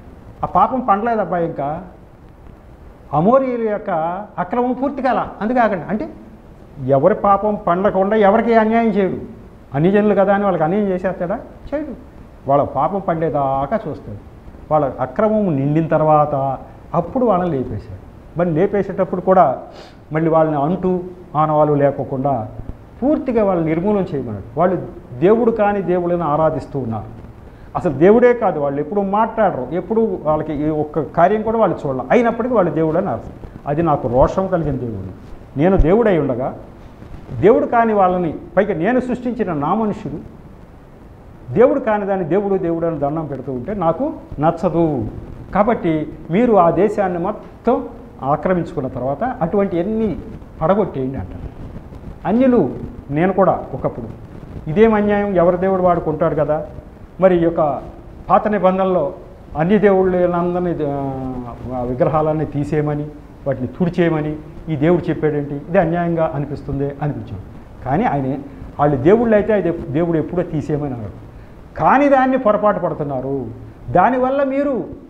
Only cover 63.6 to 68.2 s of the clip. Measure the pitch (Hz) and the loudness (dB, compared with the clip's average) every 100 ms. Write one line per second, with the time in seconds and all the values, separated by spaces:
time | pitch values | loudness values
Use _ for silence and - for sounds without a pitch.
63.6 | 123 - 175 175 170 156 151 151 - - | -4 -2 -2 2 0 0 -2 -6 -10 -14
64.6 | - 156 151 175 - 151 151 147 143 143 | -6 0 2 2 0 -2 0 0 -4 -6
65.6 | 143 175 160 175 170 165 160 143 147 139 | -2 0 2 0 0 0 0 -2 -6 -8
66.6 | - 139 139 - 151 117 110 98 - - | -6 -4 -4 -4 -4 -4 -8 -12 -12 -18
67.6 | - - 127 147 226 143 | -18 -12 -2 0 0 0